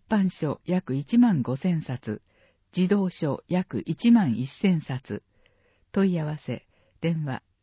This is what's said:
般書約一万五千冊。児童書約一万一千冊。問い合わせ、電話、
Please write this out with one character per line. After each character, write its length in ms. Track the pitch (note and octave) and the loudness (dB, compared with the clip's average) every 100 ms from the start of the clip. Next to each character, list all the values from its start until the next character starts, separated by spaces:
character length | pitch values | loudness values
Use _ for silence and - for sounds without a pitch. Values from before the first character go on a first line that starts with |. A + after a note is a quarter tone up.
| - | -2
般 220 | G#3+ F#3+ | 0 0
書 300 | - D3+ - | 0 -4 -4
約 300 | - F3+ - | -4 -4 -2
一 240 | C3 C#3+ A#3+ | -4 0 4
万 240 | A#3+ E3+ | 4 4
五 140 | B2 C3 | 0 -2
千 260 | F#3 E3 | -2 -2
冊。 400 | - B2 - G#2+ - _ _ _ _ | -4 -8 -8 -10 -12 _ _ _ _
児 160 | - F3+ | -2 2
童 200 | G3+ F#3+ | 2 0
書 340 | - D3+ - - | -2 -4 -4 -4
約 340 | F3+ F#3 A2+ - | -4 -2 -4 -6
一 240 | E3 A#3 | 0 4
万 260 | A#3 F3 G#2+ | 6 4 0
一 140 | C3 - | -4 -2
千 200 | G3+ E3+ | 0 0
冊。 420 | - C3 - G#2 - _ _ _ _ _ _ | -2 -8 -8 -10 -12 _ _ _ _ _ _
問 200 | - G3 | 0 0
い 60 | F3 | 0
合 80 | D3+ | -4
わ 120 | D3+ | -6
せ、 220 | - B2 - _ _ _ | -8 -12 -12 _ _ _
電 240 | E3 D#3+ | -4 -2
話、 180 | D3+ B2+ - _ | -4 -8 -12 _